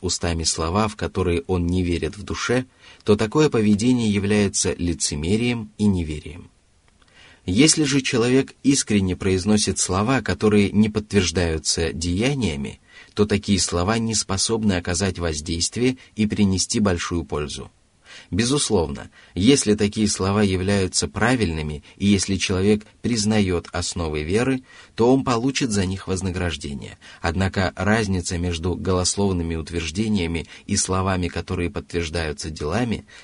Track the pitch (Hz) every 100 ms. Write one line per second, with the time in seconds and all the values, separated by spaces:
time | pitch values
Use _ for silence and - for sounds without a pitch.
0 | 92 - 90 82 78 - 82 98 107 -
1 | 80 98 90 85 - 92 85 92 87 85
2 | 78 101 82 101 - 123 127 _ - -
3 | - 104 110 151 151 120 107 101 120 123
4 | 113 101 98 104 98 - 92 - 87 76
5 | - 76 80 110 120 117 107 - 104 90
6 | 78 76 78 82 - _ _ _ _ _
7 | _ - - - - 95 156 160 143 139
8 | 131 120 123 131 131 - 127 139 - 104
9 | 95 90 95 95 98 107 104 90 - 92
10 | 107 131 104 90 107 104 101 101 110 107
11 | - 101 87 87 85 80 - - 82 -
12 | 85 90 127 143 101 71 67 - _ -
13 | - - 104 101 101 95 - 87 90 113
14 | 113 104 - 95 - 113 107 87 87 87
15 | 98 87 85 76 80 82 - 110 127 131
16 | - - 107 104 101 92 - 117 101 87
17 | - 85 73 76 71 69 55 _ _ _
18 | - - - 87 120 143 - 104 73 67
19 | - - - 87 104 143 104 104 104 110
20 | 104 - 95 101 104 92 95 101 92 -
21 | 87 101 110 127 92 78 76 76 - -
22 | 98 98 - 95 - 92 98 104 - _
23 | 113 117 104 110 95 87 - 87 90 92
24 | 80 76 78 104 127 131 - - - -
25 | 117 135 135 117 131 135 127 101 92 95
26 | - 92 92 87 87 73 71 69 50 -
27 | - - 85 85 95 101 90 - 95 110
28 | 101 92 85 87 87 82 90 85 87 90
29 | 90 - 101 90 82 82 76 85 80 85
30 | 110 104 82 82 71 - - 101 - 95
31 | 95 92 87 - - 90 85 85 - 85
32 | 82 82 78 73 82 78 76 101 120 92
33 | - -